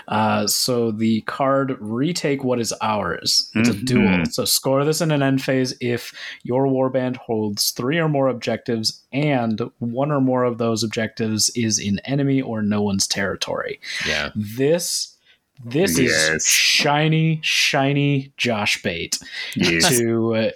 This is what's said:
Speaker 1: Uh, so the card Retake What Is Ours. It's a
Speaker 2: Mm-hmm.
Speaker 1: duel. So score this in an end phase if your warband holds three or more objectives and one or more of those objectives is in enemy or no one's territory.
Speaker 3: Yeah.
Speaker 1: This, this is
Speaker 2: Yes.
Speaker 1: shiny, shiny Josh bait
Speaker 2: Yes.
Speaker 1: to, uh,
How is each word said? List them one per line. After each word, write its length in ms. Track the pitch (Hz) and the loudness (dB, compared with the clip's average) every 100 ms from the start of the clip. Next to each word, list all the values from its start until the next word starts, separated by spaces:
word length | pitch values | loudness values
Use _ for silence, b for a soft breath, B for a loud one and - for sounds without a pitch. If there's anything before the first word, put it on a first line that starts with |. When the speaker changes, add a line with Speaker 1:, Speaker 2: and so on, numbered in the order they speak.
| B | B
Speaker 1:
Uh, 400 | 107 107 107 104 | 0 2 2 0
so 460 | - - 120 117 | 0 0 0 0
the 280 | 107 110 110 | 2 2 2
card 540 | - - 135 135 135 127 | 0 -2 2 2 0 -4
Retake 640 | 104 113 156 175 156 139 | -4 -2 -2 0 -2 0
What 160 | 127 123 | 0 0
Is 120 | 110 - | -2 -2
Ours. 720 | 110 107 92 - - - - 110 | -2 -2 -2 -4 0 0 0 2
It's 120 | 120 | 2
a 40 | |
Speaker 2:
Mm-hmm. 120 | 98 | 2
Speaker 1:
duel. 400 | 127 123 98 90 80 | 0 2 4 2 0
So 140 | - | -2
score 400 | 107 - 135 135 | -2 0 0 2
this 160 | 143 156 | 2 0
in 100 | 165 | 2
an 100 | 147 | 2
end 200 | 139 135 | 2 2
phase 320 | 135 131 127 - | 2 0 0 -2
if 340 | 123 120 - B B B | -2 -2 -6 B B B
your 220 | - 123 135 | -2 0 2
warband 480 | 131 131 131 127 123 | 2 2 0 -2 -4
holds 560 | - 110 107 101 - | -4 -2 -2 -2 -2
three 260 | - 120 170 | -2 -2 0
or 100 | 160 | 2
more 200 | 143 135 | 2 2
objectives 760 | 117 123 113 - 113 110 - _ | 0 -2 -4 -2 -2 -2 -6 _
and 480 | 131 151 135 117 110 123 - | -2 0 2 0 -2 -4 -6
one 320 | 120 120 147 | -6 -2 0
or 80 | 143 | 2
more 240 | 131 127 | 2 2
of 140 | 123 113 | 2 0
those 260 | 117 110 | 0 0
objectives 680 | 110 113 110 - 110 107 - 123 | -2 -4 -4 -4 -2 0 0 0
is 220 | 113 - | 0 0
in 180 | 104 98 | 0 -2
enemy 360 | - 143 139 135 | -2 0 2 0
or 220 | 131 110 | 0 -2
no 180 | 104 104 | 0 0
one's 280 | 104 98 - | 0 0 -2
territory. 720 | - 98 - - - - - B B B | -2 -4 -4 -6 -6 -6 -10 B B B
Speaker 3:
Yeah. 240 | 76 73 107 | -2 -4 -4
Speaker 1:
This, 720 | 104 117 139 175 175 - - - b b b - | -6 0 2 2 0 -6 -8 -14 b b b -18
this 280 | 120 135 185 170 | -4 0 2 2
is 120 | 80 | 2
Speaker 2:
Yes. 360 | - 78 - - | 2 2 2 2
Speaker 1:
shiny, 920 | - - - 147 147 156 160 160 160 | 2 2 2 2 2 2 2 2 0
shiny 880 | - - - 143 139 143 143 139 135 - | -2 0 0 2 2 2 2 0 -2 -4
Josh 460 | 120 107 107 - | -2 0 -2 -2
bait 360 | 101 85 82 - B B B | -2 -4 -4 -6 B B B
Speaker 2:
Yes. 420 | B - 165 165 123 | B 2 4 4 4
Speaker 1:
to, 380 | 117 113 113 | 2 2 2
uh, 160 | 113 110 | 2 0